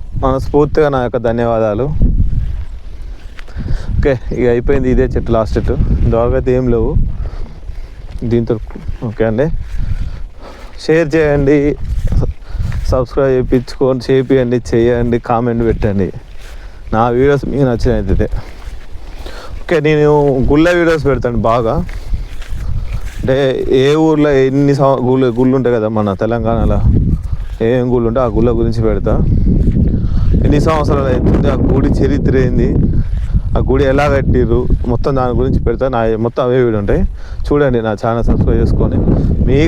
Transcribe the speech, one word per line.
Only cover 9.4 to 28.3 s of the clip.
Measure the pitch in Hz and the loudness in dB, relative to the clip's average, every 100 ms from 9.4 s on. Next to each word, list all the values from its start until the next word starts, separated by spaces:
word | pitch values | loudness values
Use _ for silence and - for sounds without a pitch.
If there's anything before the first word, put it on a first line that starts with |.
| 156 - - - - - - - - - - - - - - | 0 -2 -4 -4 -2 -2 -4 -6 -10 -12 -18 -16 -16 -12 0
షేర్ | 160 160 | 0 2
చేయండి, | 160 151 143 139 147 143 143 - - - - - - - - - - - | 0 2 2 4 2 2 -2 -2 -2 0 2 0 -4 -8 -6 -4 -4 -2
సబ్స్క్రైబ్ | 131 123 - 135 127 120 | 0 0 0 0 2 2
చేయించుకోండి, | 131 117 - 131 131 120 | 0 -2 -2 0 0 0
చేపియండి, | 135 123 135 123 123 - | 0 2 2 2 0 0
చేయండి, | 120 117 120 120 120 - | 2 2 2 0 -2 0
కామెంట్ | 117 120 117 117 | -2 0 0 0
పెట్టండి | 104 110 98 92 - - - - - - - - 110 | 0 0 0 -2 -4 -14 -14 -14 -14 -14 -14 -4 0
నా | 120 120 | 2 2
వీడియోస్ | 139 143 - | 2 2 0
మీకు | 139 135 | 0 0
నచ్చినట్టయితే. | 117 123 110 98 92 110 - - - - - - - - - - - - - | 2 0 0 0 0 0 -2 -8 -12 -12 -12 -10 -12 -12 -12 -12 -12 -12 -10
ఓకే, | - 165 | -4 0
నేను | 151 151 147 147 143 135 120 | 2 2 4 4 2 2 2
గుళ్ళ | 143 165 175 | 4 4 4
వీడియోస్ | 165 160 139 | 2 0 0
పెడతాను | 127 123 117 107 | 0 -2 0 0
బాగా. | 120 113 147 175 - - - - - - - - - - - - - | 2 0 -2 -4 -6 -4 -4 -4 -8 -6 -6 -2 -2 -2 -4 -6 -4
అంటే | - 131 139 127 - 131 | -2 0 0 0 0 2
ఏ | 135 151 160 | 2 4 2
ఊర్లో | 156 147 135 131 | 2 2 4 2
ఎన్ని | 135 143 139 | 2 2 2
సం-, | 135 131 123 | 2 2 2
గుళ్ళు, | 131 127 113 | 2 2 2
గుళ్ళు | 127 131 | 2 2
ఉంటాయి | 120 120 | 2 0
కదా | 107 110 | 0 0
మన | 104 95 | 0 0
తెలంగాణలో, | 110 117 110 113 101 104 101 - - - - - - - 113 | -2 0 0 0 2 2 4 2 2 0 -2 -6 -6 -2 0
ఏం | 127 123 | 0 2
గుళ్ళు | 123 113 | 0 0
ఉంటే | 117 | 0
ఆ | 123 | 0